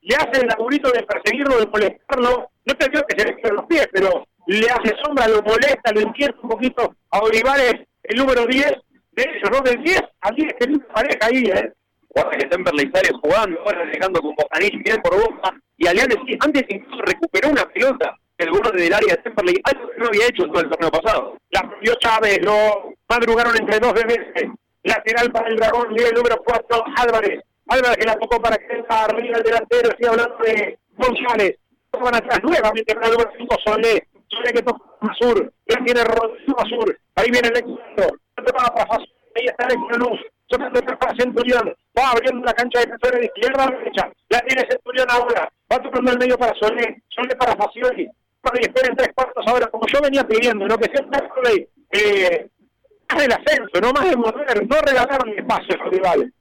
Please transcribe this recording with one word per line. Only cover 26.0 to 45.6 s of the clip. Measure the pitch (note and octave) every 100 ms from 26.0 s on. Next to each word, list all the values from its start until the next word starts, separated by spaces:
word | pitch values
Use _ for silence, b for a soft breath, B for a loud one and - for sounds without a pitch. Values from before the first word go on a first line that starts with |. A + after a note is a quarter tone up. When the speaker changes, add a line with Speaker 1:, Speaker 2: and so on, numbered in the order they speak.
| A#3+
Speaker 1:
el |
número | A3+ A#3+ A3
cuatro, | - A#3 - A#3 A3+ A#3+
Álvarez. | A#3+ A3+ G#3 - - _ -
Álvarez | B3+ B3+ A#3
que | A3
la |
tocó | A3 - A#3
para | A3+ G#3+
que | -
venga | - - A3+
arriba | G#3+ A3 B3 A#3
el |
delantero, | A3+ A#3 A3+ A#3+ A#3+
estoy | - A#3+
hablando | A3+ A#3 -
de | A3+ A3 - - _ -
González. | B3 A#3+ B3+ A3+ G3 - _ _ _
Tocan | - B3
atrás | A#3+ A#3+ A#3
nuevamente | C4+ E4+ A3 A3 A3
para | G#3+ A3+
el |
número | A#3 A#3 -
cinco, | A#3+ G#3+
Solé. | G#3+ A3 A3+ G#3+ - _ _
Solé | - A#3+
que | A#3+
toca | B3 A#3+ - -
Masur, | G#3+ - A#3+ G#3+ - _ -
ya | B3
tiene | B3 A#3+
Rodrigo | A#3 A3+ A3+ - - C4
Masur. | G#3 A#3+ G#3 - _ -
Ahí | A3+
viene | B3 A#3+
el | A#3+
equipo. | - - - - F3+ - _ -
Toca | -
para | - - - -
Facioli, | A3 - _ _
ahí | A#3 B3
está | - B3
el | A#3+ - A#3
Luz. | B3 G#3+ - _ _
Tocando | B3 C4+ B3
atrás | - -
para | B3 A3+
Centurión. | B3 A#3+ A#3+ B3 G#3 - _ -
Va | C4
abriendo | A#3 B3+ B3
la | B3
cancha | A#3+ B3 A#3+
de | A#3+
defensores | A#3+ B3+ B3
de | A#3
izquierda | - A#3+ C#4
a | C4
derecha. | - - G3 F3+ _ _
La | A#3
tiene | B3+ C4 -
Centurión | - - B3+ B3
ahora. | A#3+ A#3+ A3 D#3+ _